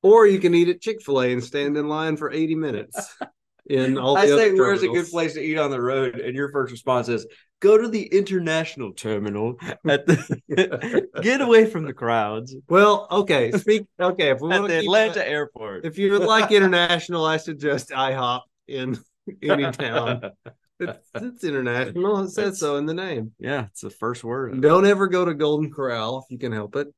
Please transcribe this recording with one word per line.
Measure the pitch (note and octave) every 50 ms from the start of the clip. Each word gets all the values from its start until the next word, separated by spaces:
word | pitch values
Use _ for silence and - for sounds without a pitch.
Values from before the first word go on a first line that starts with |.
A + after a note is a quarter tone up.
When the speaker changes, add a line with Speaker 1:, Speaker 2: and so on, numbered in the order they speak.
Speaker 1:
Or | - F#3+ G#3+ A3+ A3
you | G#3 G3 F#3
can | E3+ F3 E3+
eat | E3+ F3 F3
at | F3+ F3
Chick-fil-A | - A3 G#3+ A3 - - C#3 C3 B2+ B2 B2
and | B2 A#2+
stand | - - C#3+ C#3+ C#3+ D3 D3+
in | D3 D3
line | D3+ D#3 D#3+ D#3+ D#3+ D3+
for | D3+ -
eighty | - D#3 D#3+ D#3 D#3+
minutes | D#3+ D#3+ D3 A#2 G#2 G#2+ - - - - - - _ - - _ _
Speaker 2:
<laughs> | _ _ _ _ _ -
Speaker 1:
in | C#3+ C3 C3 B2+ C3 C3+
all | B2+ C3 C#3
the | F#3+
Speaker 2:
I | G3+ G#3+
Speaker 1:
other | - -
Speaker 2:
say, | A3+ G#3+ F#3+
"Where's | F#3+ F#3+ - G3+ F3+
a | F#3 -
good |
Speaker 1:
terminals. | D#3+ F3 E3+ D#3+
Speaker 2:
place | E3+ E3+ E3 D#3+ C#3+
to | D#3
eat | C#3+ D#3 D#3 D#3+
on | D3+ C#3+
the | C#3 B2+
road?" | A#2+ B2+ C3+ C3+ C3+ B2+ A#2 A#2+
And | - B2 B2+
your | C3+ C#3+ C#3
first | C#3 C#3 C3 A#2
response | B2 A#2 - C3+ B2+ B2 A#2+ A#2+
is, | A#2 G#2+ - - - _ _ _ _ _
"Go | - G3+ G#3+ A3
to | A#3 A#3+
the | G#3+ A3 -
international | - - G3 G3 G3 F#3+ F#3 E3+ E3 D#3+ D#3+ D#3+ D#3+ - C#3 B2 G2+ F2+
terminal | - - A2 A2 G#2 G#2 G#2 G2+ G#2 A2 A#2 B2 A#2+ - F3 - - _
at | D#3 C#3+ C#3+ C#3+
the, | - F3+ - - - B2+ - _ _ D3 F3 F#3 F#3 F3 B2 - A#3 - - - - _
<laughs> | E3
get | E3 A3 B3+ C#4
away | C#4 A#3+ A#3 A3 A3
from | A3 A3 F3 D#3+
the | C#3+ B2
crowds." | - B2 A#2 A#2 A2+ G#2+ G#2 G#2+ A2 A#2+ B2+ C3+ C3+ - _
Speaker 1:
Well, | E3+ F#3 G3+ G#3 G#3 G3+ - -
okay. | F3 G3 G3 G3 E3 C#3 - G#3+
Speak, | - G3+ - - G#3+ A3 G#3 _ _ _
okay, | F3+ F3+ F3+ F#3 E3 C#3+
if | C3 B2+
we | C#3+ E3
Speaker 2:
At | F#3 F#3
Speaker 1:
wanna | G3+ G3 E3+
Speaker 2:
the | D#3+
Speaker 1:
keep | D#3 D#3+
Speaker 2:
Atlanta | F#3+ A3 A3 A3 G3+
Speaker 1:
that, | G3+ - -
Speaker 2:
airport. | D3 D3+ D3 C#3+ _ - A2 G#2 G2 F#2 -
Speaker 1:
if | E3 D#3 F#3
you | G3+ G3 G3+
would | G3+ F#3
like | G#3+ A3 A3 G#3+ A3 A3
international, | G3+ G3 F#3+ F3+ F3 F3 F3 F3 E3 - - F3 E3+ D#3+
I | D#3+ D#3
suggest | D#3 D#3 - D#3+ C#3 C#3+ D3 C#3 C3+ A#2+ -
ihop | C#3 C3 C3 B2+ C3 C3+ B2+ A#2+ B2 B2+ - _ _ _ _ -
in | - C3+ B2+ B2+ A#2+ G#2 - _ _ _
<laughs> | _ - F#3+ _ -
any | D3 F#3 D3 C#3 C3
town. | B2 - D3 A#2+ A2+ D3 A#2+ A#2 A#2+ A#2 A#2 G2+ - _
Speaker 2:
<laughs> | _ - - _ _ _ _ _
Speaker 1:
It's, | F3+ F3 - _ _ _ _
it's | A#2 G#2+ B3 B3 _ -
international. | E3+ C#3+ C3+ B2+ A#2+ A#2+ B2 C3 - G2+ F3 F3+ G3 G#3+ G3
It | G3 F#3+
says | G3 - G#3 G3+
Speaker 2:
It's | F#3+ G3
Speaker 1:
so | E3 D3 C#3+ C#3+
in | D3
the | D#3 D#3+
name. | E3+ F#3+ F#3 D#3+ A#2+ A2 A2 A2 _
Speaker 2:
Yeah, | - A#2+ C#3+ C#3 A#2
it's | G2+ _ -
the | - G2+
first | - _ - A2+ A#2+ A#2+ -
word. | A2+ A#2+ C3 C3 A#2+ C3+ C3
Speaker 1:
Don't | C3 D#3 E3 F#3 G3
ever | G3+ G3+ F#3+ G3 F#3
go | F3 F3+ F3+
to | E3+ E3
Golden | C#3+ D#3 D3 D3+ D3+ D#3 D3 D3
Corral | D3 C3+ C3 A#2+ A2+ A2 A2+ B2 C3
if | B2+ _
you | B2+ A#2+
can | B2+ A#2+ A2+
help | G#2+ G#2 G2+ G2+ C#3
it. | C#3+ C#3+ _